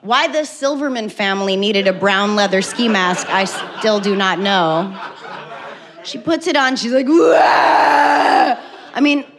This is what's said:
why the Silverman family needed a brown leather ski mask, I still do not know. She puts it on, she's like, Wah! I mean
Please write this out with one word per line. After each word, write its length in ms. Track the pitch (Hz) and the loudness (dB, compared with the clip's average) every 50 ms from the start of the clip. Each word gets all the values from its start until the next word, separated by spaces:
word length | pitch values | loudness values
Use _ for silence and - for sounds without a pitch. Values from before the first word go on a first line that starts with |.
why 260 | _ 190 233 262 311 | _ 0 0 0 0
the 180 | 330 262 311 302 | 0 -2 -2 -4
Silverman 640 | - - - 269 269 294 277 285 285 254 240 220 214 | -4 -8 -4 -4 -2 -2 -2 -4 -4 -4 -6 -8 -8
family 460 | - - 208 196 196 196 196 196 190 | -6 -4 -2 -2 -2 -2 -2 -2 -2
needed 320 | 190 202 208 214 196 196 | -2 0 0 0 0 0
a 60 | 220 214 | 0 0
brown 420 | 180 180 196 196 190 202 208 208 | 0 0 0 2 2 2 0 0
leather 260 | 208 202 196 190 190 | 0 0 2 2 0
ski 260 | 185 - - - 240 | -2 -2 -4 -2 0
mask, 420 | 233 220 196 185 180 180 180 - - | 0 2 2 2 0 0 -2 -4 -2
I 160 | 156 190 196 | -2 -2 -2
still 540 | 185 - - - - - - - 220 214 208 | -2 -4 -10 -10 -12 -12 -4 -2 0 0 0
do 160 | 196 202 202 | 0 -2 0
not 240 | 190 196 190 185 165 | 0 0 0 0 0
know. 580 | 196 202 196 190 175 160 160 165 180 196 190 190 - - - - - - - - - - - - - - - - - - - - - | 0 0 2 2 2 2 0 0 -2 -4 -8 -12 -14 -14 -16 -16 -16 -16 -16 -16 -16 -16 -16 -16 -16 -16 -18 -18 -20 -20 -20 -20 -16
She 140 | - - | -14 -14
puts 300 | 247 - - 330 320 330 | -10 -2 -2 -2 -2 0
it 80 | 359 311 | 0 0
on, 200 | 294 269 262 269 | 2 2 2 0
she's 160 | 240 196 233 | -2 -4 0
like, 160 | 240 262 277 | 0 0 2
Wah! 1500 | 247 311 339 320 - 165 160 - - - - - - - - - - 294 294 294 294 294 294 - - - - - - 247 - - - - - - - - | 4 4 6 6 6 6 6 4 4 4 4 2 2 4 4 2 2 4 2 2 2 2 2 2 2 2 2 2 2 0 -4 -6 -18 -20 -20 -20 -12 -4
I 60 | - | 0
mean 240 | 269 294 285 285 262 - - | 2 2 2 0 -2 -6 -18